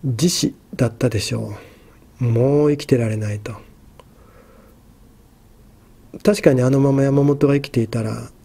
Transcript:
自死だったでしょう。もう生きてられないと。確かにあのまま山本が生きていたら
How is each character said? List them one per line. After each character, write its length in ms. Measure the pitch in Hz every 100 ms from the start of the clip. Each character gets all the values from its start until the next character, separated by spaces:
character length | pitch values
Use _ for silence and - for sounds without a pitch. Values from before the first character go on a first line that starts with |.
自 240 | 139 113 170
死 280 | - 151 - - -
だ 120 | 117
っ 60 |
た 140 | - 123
で 140 | 110
し 120 | -
ょ 200 | 113 107 101 - - - - - -
う。 40 | 120
も 400 | 113 127 147 147
う 60 |
生 60 | 147
き 80 | -
て 120 | 127
ら 100 | 117
れ 80 | 107
な 160 | 107
い 80 | 104
と。 140 | 104 110 - - - - - - - - - - - - - - - - _ _ - - - - _ - - -
確 180 | - 208
か 120 | -
に 80 | 131
あ 80 | 127
の 120 | 135
ま 100 | 139
ま 120 | 139
山 200 | 135 139
本 240 | 143 143 143
が 60 |
生 80 | 143
き 80 | 143
て 120 | -
い 60 | 110
た 160 | 117
ら 260 | 110 113 117 -